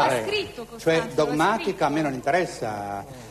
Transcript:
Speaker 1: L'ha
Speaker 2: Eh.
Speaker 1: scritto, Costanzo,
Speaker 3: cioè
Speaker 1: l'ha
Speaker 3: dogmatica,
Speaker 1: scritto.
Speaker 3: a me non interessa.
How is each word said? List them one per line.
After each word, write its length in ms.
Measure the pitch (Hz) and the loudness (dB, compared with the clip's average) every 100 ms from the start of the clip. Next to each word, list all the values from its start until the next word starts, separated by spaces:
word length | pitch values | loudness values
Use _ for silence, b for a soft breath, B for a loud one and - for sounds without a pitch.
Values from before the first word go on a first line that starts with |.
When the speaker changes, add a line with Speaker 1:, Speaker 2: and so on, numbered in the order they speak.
| 135 | 6
Speaker 1:
L'ha 120 | 127 | 2
Speaker 2:
Eh. 40 | 110 | 0
Speaker 1:
scritto, 380 | 415 381 - 226 | -2 -4 -8 -12
Costanzo, 140 | - | -4
Speaker 3:
cioè 180 | - 165 | 2 2
Speaker 1:
l'ha 160 | 160 | 2
Speaker 3:
dogmatica, 500 | 156 151 147 170 226 269 | 0 2 4 4 2 0
Speaker 1:
scritto. 140 | 180 151 | 0 0
Speaker 3:
a 40 | |
me 120 | 147 | 2
non 120 | 156 | 0
interessa. 920 | 131 120 160 175 - 117 104 101 101 98 B 117 | -2 0 2 0 -4 -6 -4 -6 -6 -8 B -16